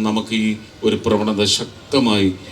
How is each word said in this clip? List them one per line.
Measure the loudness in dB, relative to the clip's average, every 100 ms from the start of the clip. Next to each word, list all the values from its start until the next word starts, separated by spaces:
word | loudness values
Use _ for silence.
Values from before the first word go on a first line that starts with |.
| 0
നമുക്ക് | -2 -2 0 0
ഈ | -2 -8 -4 0
ഒരു | 0 0
പ്രവണത | 0 0 0 0 0
ശക്തമായി | -4 -12 -2 2 2 2 2 -2 -10